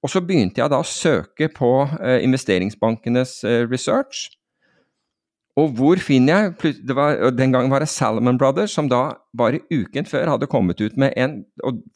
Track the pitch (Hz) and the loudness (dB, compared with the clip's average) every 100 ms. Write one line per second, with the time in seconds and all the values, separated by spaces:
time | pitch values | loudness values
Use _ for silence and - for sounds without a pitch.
0 | 143 190 175 180 95 - 131 139 165 - | -2 -4 0 2 2 0 0 0 -2 -2
1 | 170 117 76 - 156 - 123 131 139 156 | 0 0 -2 -4 -4 0 2 2 0 -2
2 | - 127 131 131 - 92 95 107 110 113 | 0 0 2 0 0 0 0 -2 -2 -2
3 | - 123 127 - 104 120 117 123 - 247 | -2 -2 -2 -6 -2 0 0 -4 0 -2
4 | 277 - - _ _ _ _ _ _ _ | -2 -10 -14 _ _ _ _ _ _ _
5 | _ _ _ _ _ - 156 120 139 185 | _ _ _ _ _ -2 -2 2 2 2
6 | - 135 131 180 208 170 160 135 120 135 | 2 4 4 4 0 -2 -4 -4 -4 0
7 | 147 147 120 123 131 127 127 135 151 - | 0 2 0 2 2 2 2 0 -2 -2
8 | 117 110 123 127 135 135 208 - 147 123 | -2 2 2 2 2 2 -2 -2 0 0
9 | 139 - _ 117 117 160 - 160 95 - | 0 -6 _ -2 0 0 -4 -4 -4 -6
10 | - 143 165 131 143 135 92 87 107 - | -4 -2 0 -2 0 0 0 0 -4 0
11 | 135 - 127 131 - _ 131 117 - | 0 0 -4 -4 -16 _ -6 -6 -12